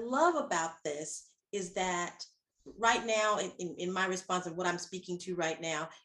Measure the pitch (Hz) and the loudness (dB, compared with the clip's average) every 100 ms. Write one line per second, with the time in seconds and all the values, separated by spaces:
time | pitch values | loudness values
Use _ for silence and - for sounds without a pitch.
0 | 233 262 339 320 - 175 165 - 156 147 | 0 4 6 4 2 0 0 -4 -6 -6
1 | 156 - - _ _ 202 180 196 185 175 | -6 -10 -14 _ _ -6 -4 0 0 0
2 | 175 - - _ _ _ 143 185 226 247 | -2 -6 -16 _ _ _ -20 0 4 4
3 | 226 220 214 196 185 - 175 160 180 185 | 2 2 4 2 0 -4 -8 -4 -2 0
4 | 185 185 - 180 175 165 180 175 - 185 | 0 0 0 -2 0 -2 -2 -2 -6 -10
5 | 185 180 185 175 160 160 165 151 160 - | -6 -6 -4 -2 -2 -2 -4 -4 -6 -10